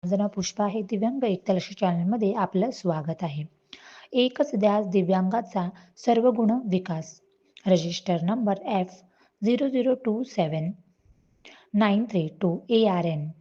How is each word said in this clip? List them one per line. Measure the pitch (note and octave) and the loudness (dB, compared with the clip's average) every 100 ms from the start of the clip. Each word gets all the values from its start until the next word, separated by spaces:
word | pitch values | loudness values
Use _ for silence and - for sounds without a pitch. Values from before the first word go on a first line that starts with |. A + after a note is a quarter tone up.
माझं | F3+ F#3+ | -2 -2
नाव | G#3 | -2
पुष्पा | G#3 F3 - | -2 -8 -2
आहे. | G#3 G#3 | -2 -2
दिव्यांग | F#3+ G#3+ A3 C4+ | -4 -2 -2 -2
एकतालक्ष | B3+ F3+ - F#3 - G3 | -2 -2 0 -2 -2 -4
चॅनलमध्ये | F#3+ E3+ F3 A3+ G3+ | -2 0 0 0 0
आपलं | A3+ F#3 F#3+ A3 | 0 0 0 0
स्वागत | - F#3 D#3 D3+ D#3+ | -2 -2 -2 -2 -4
आहे. | E3+ D3 D3+ _ _ - - - - | -4 -6 -10 _ _ -20 -20 -20 -6
एकच | B3+ B3+ - C#4+ G#3 | 0 0 2 -2 2
ध्यास | G#3 G3+ G#3 | 2 2 2
दिव्यांगाचा | F#3+ F3 F#3 F#3 A3 - G3+ F3 - - _ | 0 2 2 2 -2 -4 -4 -6 -8 -20 _
सर्व | - A#3 A#3+ | 2 4 4
गुण | A3+ A3 A#3+ A#3+ | 4 2 2 0
विकास. | F3+ F#3 D#3+ D#3+ - _ _ _ - - | -2 -2 -8 -8 -18 _ _ _ -10 2
रजिस्टर | F#3 E3 E3+ - E3+ | 2 2 -6 -2 -2
नंबर | E3+ A#3 G#3+ G3 - | 0 -2 -2 -2 -2
एफ | G#3 F#3 - _ _ _ _ | -2 -2 -8 _ _ _ _
झिरो | G3+ A#3+ C#4 | 0 0 0
झिरो | B3+ B3 | 0 0
टू | B3+ B3+ G#3+ | 0 0 -4
सेवन | B3+ - E3 D#3 D#3+ G#3 _ _ _ _ _ _ - - _ | -4 -2 -2 -2 -4 -8 _ _ _ _ _ _ -20 -20 _
नाईन | G#3 G#3+ G3+ | 2 4 2
थ्री | A#3 G#3+ D#3+ - | 0 -2 -2 -2
टू | F#3 E3+ - | -2 -2 2
ए | A3+ A3 | 2 4
आर | F3+ | 2
एन. | E3+ D#3 D3+ - | 0 -2 -6 -10